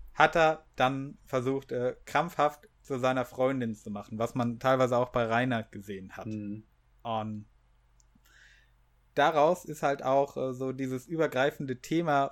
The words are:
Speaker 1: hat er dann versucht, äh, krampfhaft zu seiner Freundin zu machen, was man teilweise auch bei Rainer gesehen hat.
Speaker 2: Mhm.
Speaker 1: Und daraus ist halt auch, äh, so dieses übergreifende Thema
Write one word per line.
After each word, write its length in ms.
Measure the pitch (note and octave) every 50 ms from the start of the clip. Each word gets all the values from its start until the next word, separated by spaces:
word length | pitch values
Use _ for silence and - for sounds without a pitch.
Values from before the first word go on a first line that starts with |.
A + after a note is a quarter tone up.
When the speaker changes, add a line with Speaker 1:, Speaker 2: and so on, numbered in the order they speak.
| - - -
Speaker 1:
hat 220 | - D3+ D#3 -
er 300 | E3+ D#3+ D#3 D#3 - - _ _
dann 420 | - B2+ C3 C3+ C3+ C3+ C#3+ - - -
versucht, 460 | - - C3 A#2+ C3 C3+ C3+ B2+ -
äh, 240 | C3 B2 A#2+ B2+ - - -
krampfhaft 640 | - - C#3+ D#3+ F3 - - D3 D3 - - - - _ _
zu 180 | _ - C#3 B2
seiner 260 | B2 B2+ C3 C3 B2
Freundin 500 | - - - B2+ C3 C3+ C3 B2 A2+ G#2+
zu 140 | - - A2
machen, 260 | G2+ G#2 G2+ - A2+ G#2+
was 160 | A2+ A#2+ -
man 240 | C3 A#2+ A#2+ A#2+ A#2
teilweise 380 | - C3 C3 B2+ C3 A#2+ B2
auch 120 | A#2+ B2 -
bei 160 | - B2 A#2
Rainer 380 | A2 A2+ A#2 B2+ C3 B2 A2+ A2
gesehen 520 | - - G#2 G2 G#2 G2+ F#2+ F#2+ F#2+ -
hat. 120 | - F#2+
Speaker 2:
Mhm. 360 | A2 G#2+ G#2+ G#2 G#2 G#2 G#2+ G#2+ _ _ _ _ _ _ _ -
Speaker 1:
Und 420 | A#2+ A2+ A2+ A2 A2 G#2+ G#2 G#2 - _ _ _ _ _ _ _ _ _ _ _ _ _ _ _ _ - - - - - _ _ _ _ _ _ _ _ _ _ _ -
daraus 500 | - C#3+ D#3+ D#3+ D3+ D3 D#3+ F3+ F3+ -
ist 180 | - D3+ - -
halt 200 | C#3+ C#3 - -
auch, 340 | C3 C3+ C#3 C#3 C#3 -
äh, 160 | C#3 C3 C3 B2+
so 180 | B2 C3 C3
dieses 360 | C3 C3 C3+ C3 B2+ B2+ -
übergreifende 680 | - E3+ D#3+ D#3+ D3 - B2+ C3+ C#3+ - - D3+ C3 B2+ -
Thema 480 | - - D#3 E3 E3+ D#3+ C#3+ C#3 C#3 C#3